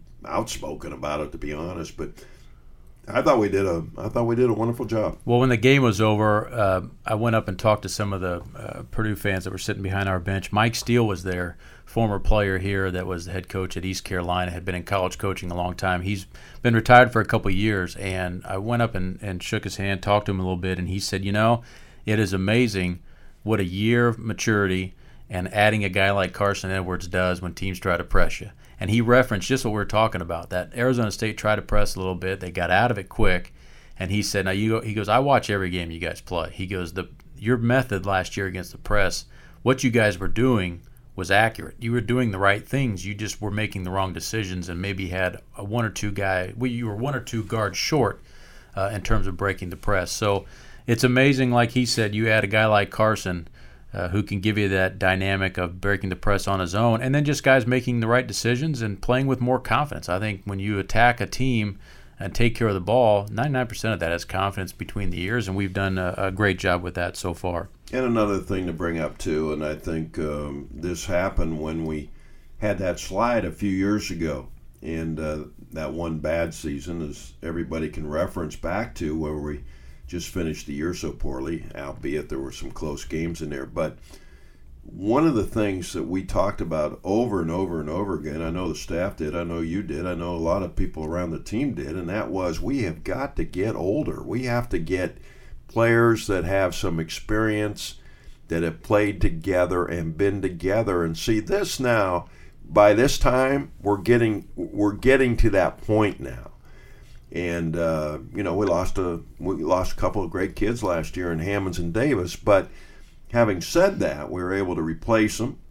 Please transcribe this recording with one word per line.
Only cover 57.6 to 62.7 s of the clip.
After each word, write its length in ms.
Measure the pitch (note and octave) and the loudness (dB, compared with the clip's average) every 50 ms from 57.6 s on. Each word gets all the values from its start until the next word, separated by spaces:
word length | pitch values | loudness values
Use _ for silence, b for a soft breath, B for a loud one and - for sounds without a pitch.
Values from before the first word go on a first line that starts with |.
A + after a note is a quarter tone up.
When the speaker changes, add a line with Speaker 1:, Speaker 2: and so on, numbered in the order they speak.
| A2 | 6
Speaker 2:
making 360 | B2 B2+ B2 A#2+ B2 B2 A#2 | 4 2 2 2 0 0 0
the 60 | A2+ | 2
right 200 | A2+ A#2+ B2+ B2 | 4 4 2 2
decisions 540 | A#2 G#2 - - A#2 B2 B2 D#3 D#3+ C#3 A#2+ | 0 -4 -2 0 0 0 0 0 -2 -2 -2
and 200 | A2+ G#2 G2 - | -4 -4 -4 -2
playing 240 | - - B2 C3 C#3 | 0 2 2 2 2
with 140 | C3+ C3 B2+ | 2 0 0
more 180 | B2 B2+ C3 | 2 2 0
confidence. 520 | B2 - - A2+ C#3 D3 - - - - E2+ | 0 0 0 0 0 0 -2 -4 -6 -4 -2
I 100 | F2+ F#2+ | -2 0
think 220 | A2 G#2+ G2+ - - | 0 -2 -4 -6 -6
when 160 | G2 G2 G2 | -6 -4 -4
you 200 | G2 G#2 G#2 G2 | -2 -2 -2 -2
attack 420 | F#2 - - A2+ A#2+ B2 A#2+ - | -2 2 4 6 6 6 6 2
a 40 | G2+ | -2
team 540 | - - - C3 C3 A#2+ A2 G#2 G#2 G2 b b b b b b b b - | -4 -2 0 0 2 2 0 0 -2 -4 b b b b b b b b -10
and 160 | G2 F2+ - | -8 -2 2
take 200 | - A#2+ A#2 - | 4 4 4 4
care 120 | - A#2 | 2 2
of 60 | G#2+ | 2